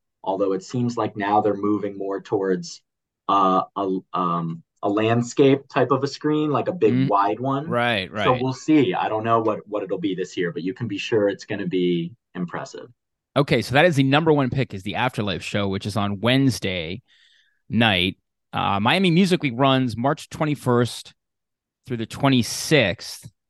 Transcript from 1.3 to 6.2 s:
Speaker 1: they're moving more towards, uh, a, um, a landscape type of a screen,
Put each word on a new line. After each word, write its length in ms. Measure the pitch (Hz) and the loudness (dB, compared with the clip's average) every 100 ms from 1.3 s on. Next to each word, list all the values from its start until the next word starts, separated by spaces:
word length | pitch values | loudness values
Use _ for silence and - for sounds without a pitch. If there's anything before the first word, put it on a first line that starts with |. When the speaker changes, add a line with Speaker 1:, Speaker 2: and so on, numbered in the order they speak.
| 107 | 2
Speaker 1:
they're 140 | 107 101 | 2 0
moving 420 | 104 104 101 101 | 0 0 -4 -6
more 240 | 98 98 | -6 -6
towards, 580 | - 104 95 90 85 - _ _ _ _ - | -4 -2 0 -2 -4 -16 _ _ _ _ -2
uh, 340 | 101 95 92 - | 2 2 2 0
a, 240 | 95 98 95 - | -4 -4 -4 -4
um, 500 | 85 90 85 82 82 - _ | -4 -2 -2 -4 -8 -14 _
a 40 | 104 | -2
landscape 760 | 104 110 120 120 - 139 135 - | 0 2 0 0 4 4 4 0
type 220 | 143 127 | 0 2
of 140 | 135 | 2
a 20 | 135 | -2
screen, 460 | - | -4